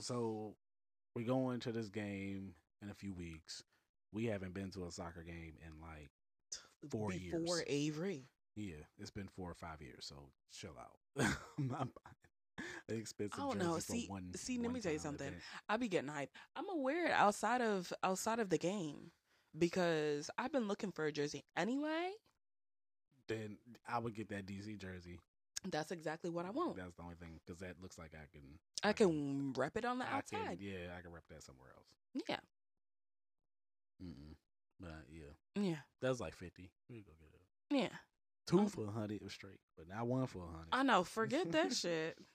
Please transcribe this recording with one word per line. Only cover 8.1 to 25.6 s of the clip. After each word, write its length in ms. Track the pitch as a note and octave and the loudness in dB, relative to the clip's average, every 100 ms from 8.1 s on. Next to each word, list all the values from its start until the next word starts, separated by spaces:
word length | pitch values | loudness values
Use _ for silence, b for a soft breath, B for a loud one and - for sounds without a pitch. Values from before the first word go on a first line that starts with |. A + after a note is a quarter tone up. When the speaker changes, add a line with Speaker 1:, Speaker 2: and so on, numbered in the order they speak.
| D#3 B2+ _ _ G#2+ | -2 -8 _ _ -8
Speaker 1:
Yeah, 200 | G#2 D2+ D2+ - | -6 -8 -12 -12
it's 100 | G2 | -10
been 160 | G2+ G2 | -8 -8
four 220 | - F2+ | -6 -8
or 60 | E2+ | -6
five 260 | E2+ D2+ | -10 -10
years, 240 | C#2 - - | -12 -10 -12
so 100 | C#2+ C#2+ _ _ | -12 -16 _ _
chill 240 | - G2 B1+ | -12 -10 -10
out. 200 | A#1 - _ - | -14 -18 _ 2
<laughs> 400 | A#2 - - - | 2 2 -4 -4
I'm 100 | C3+ | -2
not 100 | C3 | -2
buying 880 | - - - - - _ _ - E4+ B - | -4 -6 -20 -20 -20 _ _ -10 -10 B -4
an 80 | A2 | -4
expensive 400 | G#2+ - G#3 - | -4 -4 -2 0
Speaker 2:
I 80 | C#4 | 0
don't 100 | G#3 | 2
know. 180 | F3 E3 | 4 2
Speaker 1:
jersey 60 | E3+ | 0
for 60 | |
Speaker 2:
See, 140 | A#3 - | -2 -2
Speaker 1:
one, 240 | - F2+ - | -4 -4 -6
Speaker 2:
see, 220 | - B3 | -2 0
let 120 | A#3 | 0
me 100 | B3 | 0
tell 100 | F#3+ | 0
you 60 | D#3 | 0
Speaker 1:
one-time 140 | D#3 | 0
Speaker 2:
something. 160 | C#3+ C#3 | -4 -4
Speaker 1:
event. 140 | F2 B B - | -6 B B 0
Speaker 2:
I 80 | A3 | 2
be 100 | B3 | 4
getting 220 | E3 C3+ | 2 2
hype. 200 | D3 C#3 B B - | -2 -4 B B -8
I'm 140 | F#4 | -2
aware 420 | F4 C4 E4 E4+ | 2 4 4 6
outside 480 | F2 G3 G#3 G#3+ B3 | 8 8 8 4 4
of, 300 | A3+ G3+ F3 - | 4 2 0 0
outside 360 | F#3 F#3+ - A3+ | 2 2 2 2
of 100 | G3+ | 4
the 80 | D#3+ | 4
game 520 | E3 G#3 D#3 A1 G#2 - b b b D#3 | 4 2 -2 -4 -12 -18 b b b 4
because 720 | E3+ F#3+ F3 D#3+ D3+ D3 D3+ - | 4 6 6 6 4 2 0 -2
I've 140 | B3 | 2
been 160 | D4 G#3+ | 4 4
looking 240 | G#3 G3+ | 2 0
for 140 | - D#3 | 2 2
a 60 | |
jersey 320 | D3 D3 C#3+ - - | 2 0 0 -4 0
anyway. 540 | G3 C4+ D4+ D#4+ F4+ G#4 _ _ _ _ _ _ _ _ _ _ - | 2 2 2 0 -2 -4 _ _ _ _ _ _ _ _ _ _ -6
Speaker 1:
Then 300 | A2 G#2+ G#2 B2 A2 - | -4 -4 -8 -16 -16 -4
I 120 | A#2+ | -2
would 160 | A#2 G#2+ | -2 -4
get 140 | G#2 | -4
that 180 | G2+ G2 | -4 -4
D 120 | G2 | -6
C 140 | G#2+ G#2 | -6 -8
jersey. 440 | F#2+ F2+ F2 E2+ - _ _ - | -8 -8 -10 -14 -16 _ _ -6